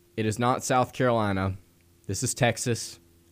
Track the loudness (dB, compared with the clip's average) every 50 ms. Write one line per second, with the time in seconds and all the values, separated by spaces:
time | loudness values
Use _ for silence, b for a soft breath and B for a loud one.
0 | b _ -6 -2 -2 -2 0 0 0 0 0 0 0 0 2 2 2 0 0 0
1 | 2 2 4 2 2 2 0 0 0 -2 -4 -6 -12 _ _ _ _ _ _ _
2 | -10 -8 -6 -4 -4 -4 0 2 2 2 2 0 -2 -2 -2 -2 -4 -12 -14 -18
3 | _ _ _ _ _ _